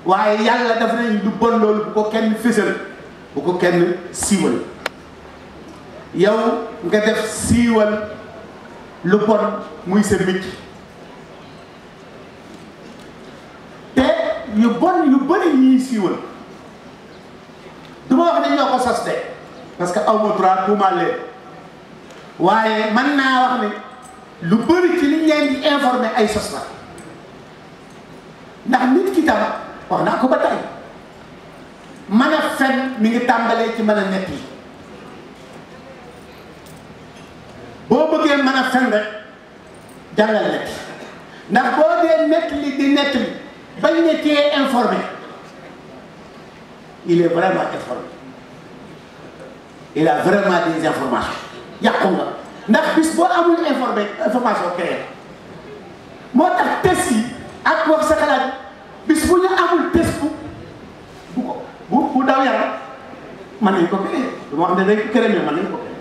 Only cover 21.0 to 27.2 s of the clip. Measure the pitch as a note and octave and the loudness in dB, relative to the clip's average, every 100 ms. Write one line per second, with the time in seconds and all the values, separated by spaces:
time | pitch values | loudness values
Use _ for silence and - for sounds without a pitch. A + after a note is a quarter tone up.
21 | E3 - - - - - - - - - | 0 -2 -10 -16 -20 -20 -20 -20 -20 -20
22 | - - - - E3+ A3 A3 G#3+ A3 G#3 | -20 -20 -18 0 2 4 2 0 0 0
23 | C#4+ C#4+ C4+ B3+ B3+ A#3 G#3 G#3 - - | 0 0 2 2 2 0 -4 -6 -14 -20
24 | - - - - E3+ G#3+ - F4 F4 - | -20 -20 -20 -10 0 0 4 4 4 2
25 | C#4+ D#4+ D#4 D4 C#4+ C4 D4+ C#4 C4+ B3+ | 0 2 2 2 0 0 0 2 0 0
26 | A3+ - G#3 G3+ - - - - - - | -2 0 0 0 -6 -10 -12 -14 -18 -18
27 | - - | -18 -20